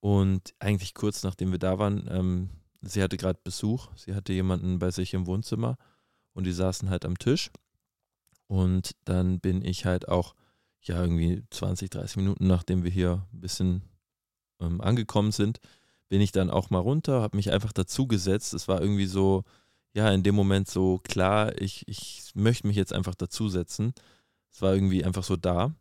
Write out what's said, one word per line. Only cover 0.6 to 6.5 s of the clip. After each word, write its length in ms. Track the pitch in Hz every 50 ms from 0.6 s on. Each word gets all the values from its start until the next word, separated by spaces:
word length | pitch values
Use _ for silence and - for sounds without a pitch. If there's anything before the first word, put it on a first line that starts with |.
| - 101 104 95 92 92 -
kurz 280 | - - 104 101 - -
nachdem 280 | 95 90 _ 92 92 92
wir 60 | 87
da 200 | 85 92 92 95
waren, 300 | 104 101 101 101 - -
ähm, 400 | - 92 92 92 90 90 90 92 - - _ _ _ _ -
sie 200 | 101 - 104 98
hatte 140 | 92 95
gerade 240 | 90 90 92 90 - _
Besuch. 460 | 92 90 - - 104 113 127 - - -
Sie 180 | - - - 95
hatte 180 | 101 95 - 95
jemanden 460 | 92 95 95 92 87 - 90 92 90
bei 120 | 85 90
sich 240 | 90 - 92 - -
im 120 | 92 92
Wohnzimmer 500 | 87 92 98 117 - - 110 113 120 127 - _ _ _ _ _ _ _ _ _ _ _
und 100 | - 95
die 80 | 92